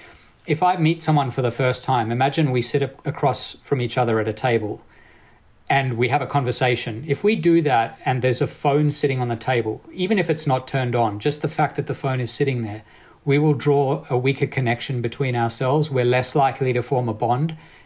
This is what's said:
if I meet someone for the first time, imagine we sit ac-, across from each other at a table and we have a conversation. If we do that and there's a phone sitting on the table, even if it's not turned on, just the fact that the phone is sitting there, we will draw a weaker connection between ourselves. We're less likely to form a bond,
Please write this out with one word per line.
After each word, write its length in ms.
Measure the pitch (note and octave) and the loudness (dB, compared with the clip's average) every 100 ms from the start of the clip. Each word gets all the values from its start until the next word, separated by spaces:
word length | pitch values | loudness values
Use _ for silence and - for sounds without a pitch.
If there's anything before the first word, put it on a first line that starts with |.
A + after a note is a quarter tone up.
| - - - _ - | -20 -20 -20 _ -4
if 160 | D#3+ | 2
I 140 | F3+ F#3 | 2 4
meet 260 | D#3+ E3 | 2 2
someone 280 | - D3+ B2 | 2 2 2
for 120 | B2+ | 0
the 80 | B2 | -2
first 340 | - C3 B2+ | 0 0 0
time, 260 | - B2+ A2+ | 0 0 0
imagine 400 | A#2+ C3+ D#3 D3 | 0 0 2 2
we 120 | B2+ | 2
sit 200 | A#2+ C#3+ | 0 0
ac-, 100 | C3 - | -2 -6
across 520 | - - - A#2+ - - | -8 -2 -2 -2 -6 -8
from 180 | - C3 | -4 -2
each 160 | A#2+ - | -2 0
other 220 | A#2+ A2 | 0 0
at 80 | G#2+ | 0
a 60 | |
table 500 | G#2+ C3 A#2 G#2 - - - - - - _ _ _ - | -2 0 0 -2 -8 -14 -20 -20 -20 -20 _ _ _ -2
and 280 | C#3 C3 A#2 | 0 0 0
we 120 | A#2+ | 0
have 140 | C#3+ | 0
a 40 | C3 | 0
conversation. 800 | C#3+ B2 - B2+ A#2+ - G#2+ D#3 | -2 0 0 0 0 -4 -6 -4
If 160 | C#3 | 0
we 140 | G3+ A3 | 0 2
do 240 | E3+ E3 | 4 4
that 380 | D3 A#2+ A2+ - | 4 2 0 -4
and 180 | - B2+ | -2 0
there's 180 | B2+ A#2+ | 2 0
a 60 | C#3+ | -2
phone 440 | - D3+ C#3+ D3+ | -2 0 2 2
sitting 300 | - C#3+ C3 | 2 0 0
on 80 | B2 | -2
the 80 | A#2 | -4
table, 460 | - B2 A2 G#2+ - | -2 -2 -2 -6 -8
even 260 | - F#3 G#3 | -4 0 0
if 100 | E3 | 0
it's 180 | D#3+ - | 0 0
not 200 | B2+ - | -2 0
turned 300 | C3 B2 A#2+ | -2 0 2
on, 240 | A2+ G2+ | 0 0
just 220 | D3 D3 | -2 -2
the 60 | D3+ | -4
fact 280 | - D#3+ - | -2 -2 -2
that 100 | A#2+ | -6
the 80 | |
phone 260 | C3+ C#3 C3 | -4 -4 -2
is 120 | A#2+ | -2
sitting 300 | - C#3 B2 | 0 0 -2
there, 200 | A2 G#2+ - - - - | -4 -8 -14 -20 -20 -8
we 140 | D3+ C#3+ | 0 4
will 140 | D3+ | 4
draw 520 | D3 D3 C#3+ C3+ D#3+ - | 2 2 2 2 0 -2
a 80 | B2 | 0
weaker 300 | C3 C3+ C3 | 0 0 -2
connection 560 | - B2 A#2+ - B2 | 0 0 -2 -2 -4
between 340 | A#2 - C3 A#2 | -4 -4 -2 0
ourselves. 540 | A#2 - C3 D3+ D3 | -2 0 0 2 2
We're 160 | C3 B2 | 2 2
less 280 | B2+ B2 | 2 2
likely 380 | D#3 C3+ B2+ C3 | 2 2 2 0
to 100 | B2 | 0
form 240 | - C3+ A#2+ | 0 -2 -2
a 80 | |
bond, 400 | A2 A#2 B2 D#3+ D#3 - - | -2 0 0 -2 -6 -18 -20